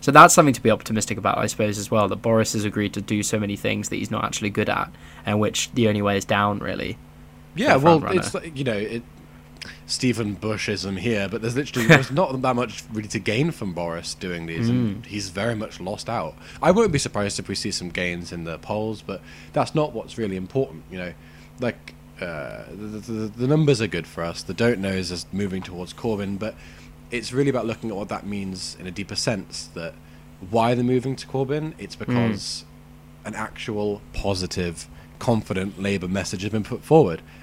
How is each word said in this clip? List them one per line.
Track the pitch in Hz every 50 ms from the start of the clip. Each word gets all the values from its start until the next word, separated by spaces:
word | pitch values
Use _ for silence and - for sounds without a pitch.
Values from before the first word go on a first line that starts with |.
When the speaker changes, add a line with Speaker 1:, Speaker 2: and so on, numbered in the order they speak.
Speaker 1:
So | - 135
that's | 139 151 165 170 -
something | 180 156 143
to | 120 -
be | - 113
optimistic | 107 - - - 110 107 - - 104
about, | 104 101 98 - 113
I | 113
suppose, | 110 - - 110 104 101 107
as | 101 -
well, | 113 110 101 92
that | 101
Boris | 98 - 113 113 113 107 - -
has | 110 101
agreed | 104 - 117 104 98 -
to | 104
do | 98 - 110 104
so | 101 - 117 107
many | 104 101 101
things | - - 104 104 104 107 -
that | 101
he's | 98 104 -
not | 107 104 110
actually | 113 - - 107 101
good | 104 107 107 101
at, | 98 - - - - - - - - - -
and | 110 107 107
which | 107 - - - - -
the | - 120 113 107
only | 104 104
way | 101 101 101
is | 98 -
down, | - 107 101 104 104 104 -
really, | - 92 90 - - - - - - - - - - - - - - - -
for | 165
Speaker 2:
Yeah, | 247 302 170
Speaker 1:
a | 131
Speaker 2:
well, | 143 170 165 151
Speaker 1:
front | -
runner. | - - -
Speaker 2:
it's | - - -
like, | 190 - 165 147 135
you | 139
know, | 123 107
it, | 101 107 107 117 117 - - - - - - - - - - - - - - - - -
Stephen | - - - 127 123 110 113 110 104 98
Bushism | 87 104 110 107 98 - 120 104 92 90 98 95 92
here, | 90 120 113 101 98 90
but | 104 -
there's | 110 117 117
literally, | 139 147 - - 127 113 160
Speaker 1:
<laughs> | 160
Speaker 2:
there's | 143 131 -
not | 131 165 185 139 131 131
that | 127 127 123
much | 120 123 110 - - - -
really | 110 107 104 101
to | - 110
gain | 92 113 107 123 151 170
from | 151 - 113 95
Boris | 85 85 85 85 82 85 82 - -
doing | - 98 92 87 85 82
these, | 82 82 92 117 117
and | 123 127 120 104 98 113 -
Speaker 1:
Mm. |
Speaker 2:
he's | - 107 104 98 95
very | 92 98 104 120 117
much | 107 107 - - -
lost | 90 95 104 - - 113
out. | 117 110 82 78 - - - - - -
I | - 165
won't | 185 226 226 202
be | 147 135
surprised | - - - 104 101 101 - -
if | 95 -
we | 98
see | - - 104
some | 92 - 90 87
gains | 82 95 90 87 87 87 85 -
in | 90 85 80
the | 82 80 80
polls, | - - 104 107 110 110 107 -
but | - - 95 90 - - - - - -
that's | - 147 - - -
not | 160 151 147
what's | 131 110 - - - -
really | 110 98 95
important, | 92 92 90 - 135 135 - - 76 - -
you | 185 90
know. | 90 87 80 - - - - - - - - -
Like, | 123 117 - - - - - - - - - -
uh, | 92 87 80 73 67 60 53 55 53 60
the, | 80 98 107 107 107 107
the, | 101 120 113 110 110 104 107
the | 117 123
numbers | 131 151 160 156 143 135 107
are | 113
good | 87 85 85 80
for | - - 85
us. | 85 85 82 -
The | - - 90
don't | - 113 120 120 95
knows | 98 98 95 95 90 85
is | 90 82 - -
moving | 92 98 101 95 95 95
towards | 87 92 92 87 90 85 -
Corbyn, | - - 117 107 101 101 98 101 95
but | 107 110 - - - - - - - - - - - -
it's | 120 117 107 110
really | 120 135 143 139
about | 131 120 107
looking | 113 110 - 120 113
at | 101
what | 98 104 98
that | 110 - -
means | 101 104 101 98 95 92 92 - - - -
in | 90
a | 92
deeper | 85 101 98 - 104
sense, | - - 131 113 95 85 - - - - - -
that | 85 82 80 - - - - - - - - - - 98 92
why | 110 113 113 120 123
they're | 123 123
moving | 123 127 127 117 135 127
to | - -
Corbyn, | - - 131 139 127 147 151 156 156 - -
it's | 101 - -
Speaker 1:
Mm. | -
Speaker 2:
because | - - 123 120 120 113 104 101 - - - - - - - - - - - - - - - - -
an | 107 107
actual | 104 110 - - - - - 107 104 104 104 104 104 - -
positive, | - - - 98 98 90 92 87 - 95 90 87 80 - - - - - - - - -
confident | - 127 113 107 104 - 101 95 95 101 95 92
Labour | 98 101 101 92 92 90
message | 95 98 85 - - 90
has | 98 101
been | 110 107
put | 98 - 123 -
forward. | - - 151 160 127 90 80 - - - - -